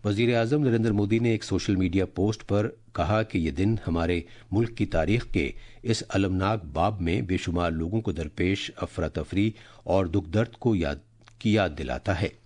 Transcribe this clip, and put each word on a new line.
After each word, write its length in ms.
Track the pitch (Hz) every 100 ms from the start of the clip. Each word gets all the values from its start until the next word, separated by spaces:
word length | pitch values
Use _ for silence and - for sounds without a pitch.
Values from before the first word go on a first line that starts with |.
وزیر 320 | 104 101 120 120
اعظم 260 | 113 147
نریندر 300 | 135 113 113
مودی 260 | 104 104 113
نے 120 | 117
ایک 140 | 110
سوشل 320 | - 92 - 95
میڈیا 300 | 92 92 92
پوسٹ 420 | - 101 107 -
پر 200 | 101 107 - -
کہا 300 | - 80 107
کہ 160 | 110 95
یہ 120 | 80
دن 240 | 73 101 113 -
ہمارے 340 | 85 82 87 - - -
ملک 240 | 98 113 -
کی 100 | -
تاریخ 400 | 82 80 113 -
کے 200 | 92 67 - - -
اس 200 | - 113 -
المناک 560 | 98 98 92 95 110
باب 360 | 78 69 95 104
میں 220 | 82 92
بے 140 | - 92
شمار 340 | - 85 87
لوگوں 300 | 82 82 110
کو 120 | 104
درپیش 580 | 80 76 - 90 98 - -
افراتفری 760 | - - 78 - 73 95 107 - - -
اور 220 | - 95 90
دکھ 220 | 98 82
درد 240 | 104 113
کو 220 | - 123
یاد، 220 | 101 76 71 _ _ - -
کی 140 | 110
یاد 180 | 107 92 73
دلاتا 420 | 67 64 - 87
ہے۔ 80 | 101 -